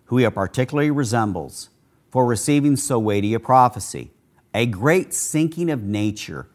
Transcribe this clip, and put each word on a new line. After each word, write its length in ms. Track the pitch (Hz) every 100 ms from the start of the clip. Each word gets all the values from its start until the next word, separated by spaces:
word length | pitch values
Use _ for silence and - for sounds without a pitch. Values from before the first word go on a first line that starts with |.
| -
who 120 | 123
he 120 | 113
particularly 600 | 101 95 - 127 147 151
resembles, 800 | 143 120 117 107 87 69 - - _ _ _ _
for 140 | 131 123
receiving 480 | 113 - 147 143 131
so 240 | - 120
weighty 340 | 107 101 104
a 60 | 113
prophecy. 720 | - 127 123 104 - 67 58 _ _ _ _
A 140 | 104 120
great 480 | 95 131 185 156 -
sinking 560 | - 151 160 160 170
of 100 | 139
nature 680 | 101 104 107 107 - 73 -